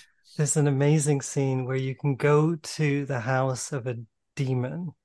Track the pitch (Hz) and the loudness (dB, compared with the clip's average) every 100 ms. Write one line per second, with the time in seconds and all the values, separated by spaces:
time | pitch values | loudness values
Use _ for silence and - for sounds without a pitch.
0 | - _ _ - 147 160 143 135 143 156 | -18 _ _ -4 0 2 2 4 4 4
1 | 151 139 - 143 135 131 123 131 131 131 | 4 0 -2 -2 0 0 -2 -4 -4 -2
2 | 147 131 147 147 156 165 - - 151 143 | -2 2 4 4 4 0 -8 -2 0 0
3 | 135 131 113 131 131 123 - 143 120 120 | -2 -6 -2 0 0 -2 -6 -6 -6 -8
4 | 117 _ _ - 131 127 127 160 175 - | -10 _ _ -6 -2 0 -2 -6 -10 -12